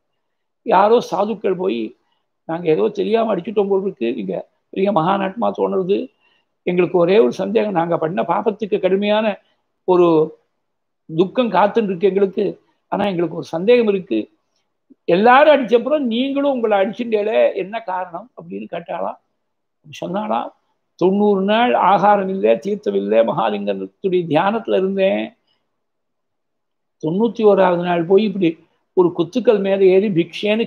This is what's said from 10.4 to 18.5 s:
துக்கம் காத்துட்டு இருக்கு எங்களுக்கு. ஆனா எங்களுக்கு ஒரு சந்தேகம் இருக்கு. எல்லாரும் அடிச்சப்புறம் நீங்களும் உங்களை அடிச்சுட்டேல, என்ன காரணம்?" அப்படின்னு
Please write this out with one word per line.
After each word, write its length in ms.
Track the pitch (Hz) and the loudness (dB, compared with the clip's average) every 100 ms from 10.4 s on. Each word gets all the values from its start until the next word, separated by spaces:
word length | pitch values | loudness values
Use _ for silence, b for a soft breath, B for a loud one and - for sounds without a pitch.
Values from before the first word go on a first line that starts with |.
| _ _ _ _ _ _ - 160 | _ _ _ _ _ _ -6 -2
துக்கம் 340 | 190 254 233 | 0 0 0
காத்துட்டு 320 | 180 165 233 | 2 0 0
இருக்கு 260 | 202 175 196 | -2 0 0
எங்களுக்கு. 520 | 185 196 214 185 - _ _ _ | 2 0 -2 -6 -6 _ _ _
ஆனா 160 | 180 | -4
எங்களுக்கு 320 | 202 170 170 170 | -2 -2 -4 -6
ஒரு 80 | |
சந்தேகம் 440 | 139 165 196 247 214 | -8 -4 2 4 2
இருக்கு. 420 | 196 175 226 - _ _ _ _ _ _ _ | -2 -2 -4 -4 _ _ _ _ _ _ _
எல்லாரும் 500 | - 175 226 254 302 | -2 2 6 6 6
அடிச்சப்புறம் 440 | 277 214 233 254 302 | 4 4 0 2 -2
நீங்களும் 540 | 247 226 269 277 277 | 0 -2 -2 -2 -2
உங்களை 260 | 254 220 202 | -2 0 0
அடிச்சுட்டேல, 760 | 208 208 233 214 208 240 233 | 0 -4 -4 -2 0 2 2
என்ன 260 | 190 185 226 | 0 -6 -8
காரணம்?" 500 | 202 180 180 170 240 - | -8 -8 -8 -12 -16 -20
அப்படின்னு 300 | 170 | -14